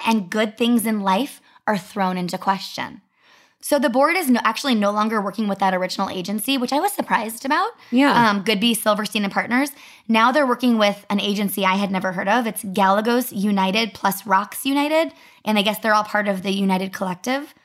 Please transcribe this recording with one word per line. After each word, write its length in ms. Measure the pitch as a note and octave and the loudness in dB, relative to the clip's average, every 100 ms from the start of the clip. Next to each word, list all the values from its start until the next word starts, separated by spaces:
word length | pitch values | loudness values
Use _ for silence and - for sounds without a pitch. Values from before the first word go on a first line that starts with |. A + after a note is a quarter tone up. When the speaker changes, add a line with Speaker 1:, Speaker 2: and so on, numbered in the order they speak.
| - | 0
Speaker 1:
and 240 | A3 F3 | 0 0
good 280 | G#3+ A3 G#3+ | -2 -2 0
things 280 | A#3 A#3+ A3 | 0 2 0
in 160 | G#3+ | -2
life 380 | G3 F#3+ C#4+ - _ _ - | 0 0 -2 -8 _ _ -4
are 120 | G#3 | -2
thrown 400 | - G#3 F#3 F#3 | -4 -4 -2 -2
into 200 | F3 F#3 | -4 -4
question. 640 | F#3+ F#3 - - B2+ - _ _ _ _ _ _ | -2 -4 -6 -10 -10 -12 _ _ _ _ _ _
So 180 | - C#4+ | -2 0
the 100 | C#4 | 2
board 280 | A#3+ D4 F4+ | 2 2 2
is 120 | C#4+ | 2
no, 120 | A#3 | 2
actually 320 | A3 A3 C#4 A3 | 2 -2 0 2
no 160 | G3+ | 2
longer 300 | G#3 A3 A3 | 0 0 -2
working 260 | G3 F#3+ G#3 | -4 -4 -4
with 120 | G3 | 0
that 140 | G3 | 0
original 360 | F#3 F3+ F#3+ G3 | 0 -2 -4 -6
agency, 480 | F#3 F3+ G#3 - C4+ | -6 -6 -4 -2 -2
which 160 | B3 | 0
I 80 | C#4 | 0
was 100 | G4 | -2
surprised 540 | - - G3 A3 A3+ C4+ | -2 -2 -2 -2 -8 -2
about. 260 | D#4 G#4 - - | -2 -2 -6 -2
Speaker 2:
Yeah. 380 | A#3+ C#4 G#3 A3+ | 2 4 4 4
Speaker 1:
Um, 120 | G3+ | 2
Goodby, 320 | F#3 G#3+ A#3 | 0 0 0
Silverstein 500 | A3+ A3+ G#3 G#3 G#3+ | 0 0 0 -2 -4
and 80 | G3 | -2
Partners. 380 | G3 F3+ B3 C#4+ - - - - | -2 -2 0 -2 -6 -20 -12 0
Now 240 | A3 A#3 | 4 4
they're 120 | C#4 C4+ | 4 2
working 300 | A#3+ B3 A3+ | 2 2 4
with 280 | G3+ G3+ - | 2 0 -4
an 120 | G3+ | -4
agency 420 | G3+ G3+ G3+ G3+ F#3+ | -2 -2 -2 0 0
I 100 | G3 | 0
had 140 | G3 | 0
never 220 | F#3+ F#3+ | -2 -2
heard 160 | F3+ G3 | -2 0
of. 180 | A#3 A3+ | 0 0
It's 180 | G#3 G3 | -6 -6
Galagos 680 | F#3 F#3+ G3+ A3 A#3+ A#3+ | 2 4 4 2 0 -2
United 640 | G3+ G#3 G3 F#3+ G3+ A3 | -2 0 0 2 0 -2
plus 320 | - G3 F#3+ G#3+ | -2 -4 -4 0
Rocks 400 | F#3+ G3+ - C4+ | 0 0 -6 -2
United. 480 | C#4 D4 D#4 D#4+ - - _ - | 0 2 2 0 -4 -20 _ -2
And 120 | G#3+ | 2
I 40 | |
guess 180 | G#3 G#3 | 2 0
they're 140 | A3+ | 2
all 100 | G#3+ | 2
part 240 | G#3 G#3 G3+ | 2 0 0
of 160 | F#3+ | -2
the 80 | G3 | -2
United 400 | G3 G3 F#3 F#3+ | 0 0 0 -2
Collective. 640 | - F#3+ F3+ B3 C4+ D4+ - | -6 -6 -6 -4 -4 -6 -16